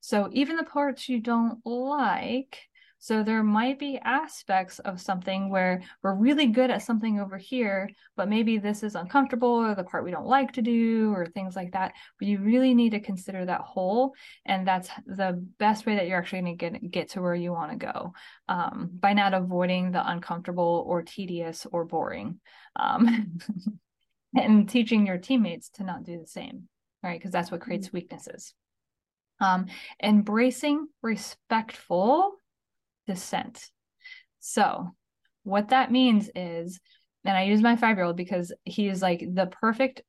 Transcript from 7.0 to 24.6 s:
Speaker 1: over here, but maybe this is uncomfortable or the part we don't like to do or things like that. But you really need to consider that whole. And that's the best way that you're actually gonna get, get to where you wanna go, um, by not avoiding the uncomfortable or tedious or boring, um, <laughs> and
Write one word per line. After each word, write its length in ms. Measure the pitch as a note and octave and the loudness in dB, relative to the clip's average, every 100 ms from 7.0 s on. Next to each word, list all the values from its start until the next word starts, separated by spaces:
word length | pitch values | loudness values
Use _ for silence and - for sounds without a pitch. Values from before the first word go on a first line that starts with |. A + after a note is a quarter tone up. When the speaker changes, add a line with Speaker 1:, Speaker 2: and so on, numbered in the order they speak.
| A3+ G#3 | 0 -2
Speaker 1:
over 160 | G3+ F#3+ | -4 -8
here, 540 | - B3+ A3 G3 G3+ - _ - | -8 -4 -2 -2 -4 -10 _ -4
but 140 | F#3 | 0
maybe 300 | G#3+ A3+ A3 | 2 2 0
this 240 | G3+ G#3 | 0 -4
is 100 | G#3+ | -4
uncomfortable 560 | G3+ F3 C#4+ C4+ B3 B3 | -6 0 2 2 2 2
or 240 | A#3+ A3+ | 4 2
the 100 | G3+ | -2
part 200 | F3+ E3 | -4 -4
we 80 | F3 | -4
don't 160 | E3+ D3+ | -6 2
like 240 | C4 C4+ | 2 2
to 80 | - | -2
do 500 | A#3 A#3 A3+ A3+ A3 | 0 2 2 2 2
or 140 | G3+ E3+ | 0 -4
things 300 | F#3 F#3+ F#3 | -6 -8 -8
like 160 | F3+ | -6
that. 220 | F#3 F#3 - - _ | -4 -4 -6 -20 _
But 80 | G3+ | -2
you 100 | G3+ | 0
really 360 | G3+ A#3+ C4 A#3+ | 4 4 6 6
need 160 | A#3 | 4
to 80 | G#3 | 2
consider 440 | G#3 F#3+ - F#3+ F3+ | -4 -8 -8 -8 -4
that 160 | F3 | -4
whole. 520 | - - F#3 G#3+ C4 C4 - - - | -4 -4 0 2 0 -2 -20 -18 -4
And 220 | F#3+ F#3 | -2 2
that's 220 | F#3 F3+ - - | 0 -2 -16 -14
the 360 | F#3+ F#3+ F3+ F3+ - | -4 -2 -2 -8 0
best 300 | G#3+ G#3+ - | 2 2 0
way 80 | G#3 | 0
that 120 | F3 | 0
you're 120 | F#3 | -2
actually 220 | F3 F#3 | -2 -4
gonna 140 | F3+ E3+ | -4 -4
get, 360 | E3+ - F3+ | -6 -6 -6
get 180 | F3+ D3+ | -6 -6
to 120 | G3 | -4
where 100 | F3+ | -2
you 180 | F3 F3 | -2 -2
wanna 260 | F3 D3+ - | -4 -6 -8
go, 360 | - - F3 F3+ - - - | -8 -8 -10 -12 -20 -20 -6
um, 440 | F#3 E3+ - F3 | -4 -2 -4 -10
by 200 | F3+ G3 | 0 2
not 200 | G#3 G3 | 4 4
avoiding 580 | F#3+ F3+ F3+ F3+ F3+ F3+ | 2 0 0 0 0 0
the 160 | F3+ - | -2 -2
uncomfortable 760 | F3 - E3+ F3 F3 E3+ E3+ - | -4 -6 -10 -8 -2 0 0 0
or 140 | F3 | -4
tedious 640 | E3+ - F#3+ E3+ E3 E3 - | -4 -10 -8 -6 -6 -10 -8
or 140 | E3+ E3 | -6 -4
boring, 540 | E3 - - G#2 F3 _ - - - | -4 -4 -6 -8 -10 _ -20 -18 -4
um, 640 | - - A#3 A#3 G3+ E3+ - F#3+ G#3 G#3+ _ | -2 4 4 4 -2 -8 -8 -6 -6 -10 _
<laughs> 500 | _ _ _ _ B3+ | _ _ _ _ 0
and 340 | - G#3+ | 6 6